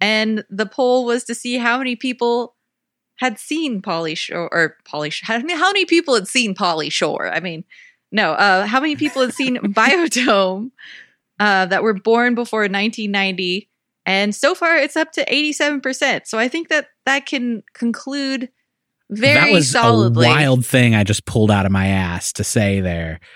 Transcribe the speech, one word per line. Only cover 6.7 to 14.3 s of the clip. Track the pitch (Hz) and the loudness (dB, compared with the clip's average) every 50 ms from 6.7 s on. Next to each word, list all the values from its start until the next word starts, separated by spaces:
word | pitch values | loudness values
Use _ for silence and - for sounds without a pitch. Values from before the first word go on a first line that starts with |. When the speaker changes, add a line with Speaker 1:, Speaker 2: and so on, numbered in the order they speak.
| 165 160 151 147 | 0 -2 -4 -4
Speaker 1:
Shore? | - - 180 151 - - - 92 | -2 -2 -2 -2 -2 -2 -4 -4
I | 85 165 | -4 -4
mean, | 170 180 160 160 - _ - - - - _ _ _ _ | -6 -6 -10 -10 -14 _ -20 -20 -20 -20 _ _ _ _
no, | 190 214 202 160 151 | -2 0 0 0 2
uh, | - 202 202 185 185 202 | 2 4 4 4 4 2
how | 214 233 262 | 2 0 0
many | 285 311 294 | 0 0 -2
people | 285 302 285 - 269 | -2 -4 -4 0 -2
had | 254 240 - | -2 -2 -2
seen | - 269 262 247 | -4 -2 -2 -2
Speaker 2:
<laughs> | - - 208 196 | -2 -4 -2 2
Speaker 1:
Biodome, | 220 220 262 381 349 339 254 - 247 247 254 214 196 190 185 185 196 226 262 _ _ - - - - - _ _ _ _ _ _ - | 4 4 4 4 2 2 0 0 0 2 2 2 2 2 0 -2 -4 -8 -10 _ _ -20 -20 -20 -20 -20 _ _ _ _ _ _ -2
uh, | 208 208 196 190 185 | 0 2 2 2 2
that | 175 196 185 202 | 2 0 0 0
were | 226 208 | 0 -2
born | 190 - 220 226 233 240 247 240 | 0 0 2 2 4 4 2 0
before | 233 240 - - 220 208 202 | -2 -4 -4 -2 -2 -2 0
nineteen | 196 196 208 226 214 226 214 202 | 0 0 -2 -2 -2 -4 -6 -2
ninety? | 196 196 196 190 185 180 185 180 180 196 - _ _ _ _ _ _ _ - | -2 0 0 -2 -2 -4 -4 -4 -4 -6 -6 _ _ _ _ _ _ _ -4
And | 185 190 196 202 208 | -2 0 0 0 0